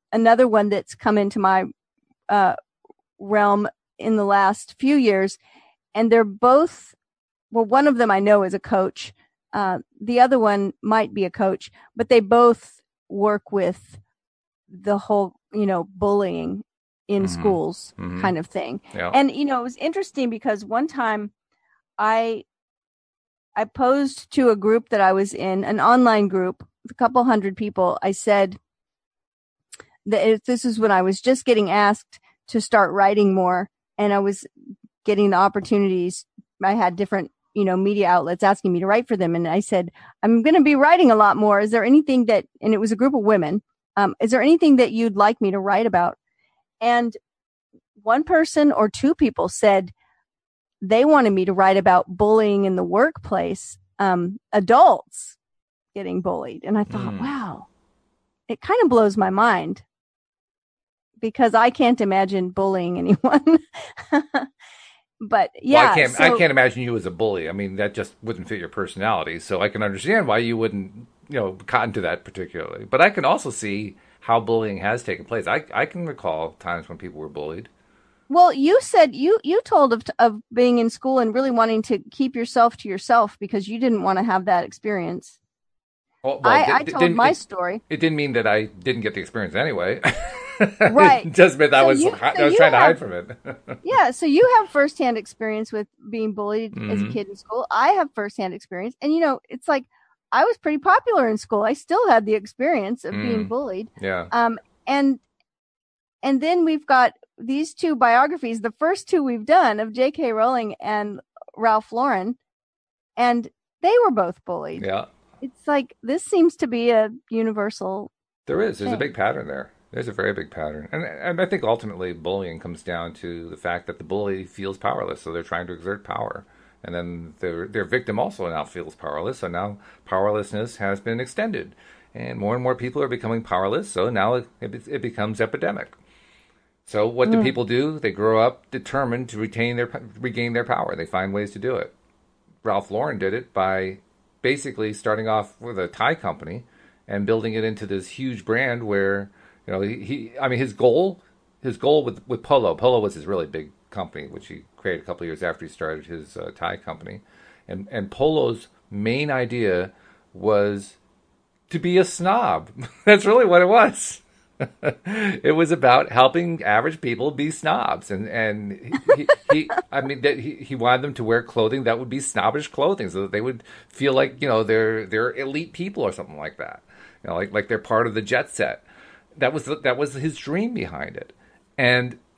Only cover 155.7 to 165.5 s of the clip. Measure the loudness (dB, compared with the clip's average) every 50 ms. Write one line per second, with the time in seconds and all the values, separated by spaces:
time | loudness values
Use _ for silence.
155.7 | -12 -10 -8 -8 -8 -10 -12 -14 -14 -14 -16 -16 -16 -14 -14 -14 -12 -8 -8 -8
156.7 | -8 -8 -12 -14 -16 -14 -16 -18 -18 -18 _ _ _ _ _ _ _ _ _ -14
157.7 | -12 -12 -12 -10 -8 -8 -8 -8 -4 -2 0 0 0 0 -2 -2 -4 -6 -12 _
158.7 | _ _ _ -14 -10 -6 -4 -4 -2 -2 -2 -2 -2 -4 -4 -4 -4 -2 0 0
159.7 | 0 0 -2 -4 -10 _ _ _ _ _ _ _ -12 -4 0 2 2 2 2 0
160.7 | -2 -6 -10 -14 -20 _ _ _ _ _ _ _ _ _ _ _ _ _ _ -10
161.7 | -8 -4 -2 2 2 2 2 2 -2 -4 -2 0 0 0 0 0 -2 -2 -4 -8
162.7 | -18 -16 -16 -18 _ _ 4 4 6 6 6 4 4 6 6 6 6 6 6 6
163.7 | 6 6 6 4 2 -4 -10 -12 -14 -16 _ _ _ _ _ _ _ -10 -10 -10
164.7 | _ -6 -6 -6 -6 -6 -8 -8 -6 -4 -4 -4 -4 -2 0 0